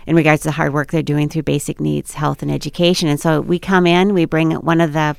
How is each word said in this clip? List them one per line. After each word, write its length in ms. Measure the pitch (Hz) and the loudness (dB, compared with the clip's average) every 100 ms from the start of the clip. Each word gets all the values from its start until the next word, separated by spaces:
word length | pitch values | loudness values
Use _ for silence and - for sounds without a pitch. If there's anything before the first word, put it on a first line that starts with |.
| - | 0
in 80 | 165 | 2
regards 260 | 156 151 | 4 2
to 60 | 156 | 0
the 60 | |
hard 200 | 151 147 | -2 -2
work 160 | 143 139 | -2 -2
they're 140 | 165 | -2
doing 260 | 143 147 147 | 0 0 0
through 140 | 160 | -2
basic 360 | 147 143 - 143 | -2 -4 -4 -6
needs, 360 | 151 147 - - | -4 -4 -6 -4
health, 260 | 147 143 | -4 -4
and 80 | 143 | -4
education. 560 | 143 147 - 175 180 160 | -6 -6 0 0 2 0
And 120 | 147 | 0
so 200 | 165 151 | 0 0
we 200 | - 175 | 0 -4
come 260 | - 185 175 | 2 2 4
in, 300 | 175 196 190 | 4 4 2
we 100 | 160 | 0
bring 280 | 160 160 | 0 0
one 280 | 160 151 165 | -2 0 2
of 120 | 165 | 2
the 220 | 151 151 | 0 -2